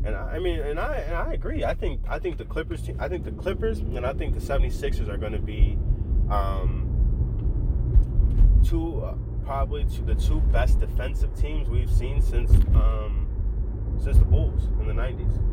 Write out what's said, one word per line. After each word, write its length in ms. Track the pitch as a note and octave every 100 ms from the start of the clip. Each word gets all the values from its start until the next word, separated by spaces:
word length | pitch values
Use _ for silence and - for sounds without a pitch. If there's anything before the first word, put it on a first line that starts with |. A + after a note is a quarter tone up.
And 120 | - -
I, 200 | - F3+
I 40 |
mean, 200 | F3+ E3
and 200 | C#3+ D3+
I, 180 | A#3 C4+
and 180 | - -
I 160 | E3
agree. 320 | - F3+ E3+
I 100 | F#3
think, 280 | - - - -
I 100 | D3
think 180 | F#3 -
the 80 | -
Clippers 360 | - D#3+ -
team, 160 | A#2+ A#2+
I 80 | C3
think 160 | F3+
the 80 | -
Clippers 480 | - - G3 - -
and 260 | - - -
I 80 |
think 200 | - A2+
the 80 | -
seventy-sixers 640 | - C#3 B2+ - C#3 - B2+
are 100 | B2
gonna 220 | - -
be, 380 | - - - - - - - - -
um, 580 | - - - - - - - - - - - - - - - - - - - - - - - -
two, 360 | E3 E3 D3
uh, 140 | A2 - - - -
probably 400 | C3+ C3+ A2 -
two, 180 | -
the 120 | A2+ -
two 260 | - - -
best 280 | - - -
defensive 540 | - - - - - -
teams 340 | D3 D3+ C#3+
we've 220 | - -
seen 300 | - - -
since, 300 | - F3+ - - - -
um, 520 | - - - - - - - - - - - -
since 200 | - -
the 80 | -
Bulls 400 | - - - - -
in 60 | -
the 60 |
nineties. 460 | - - - - - -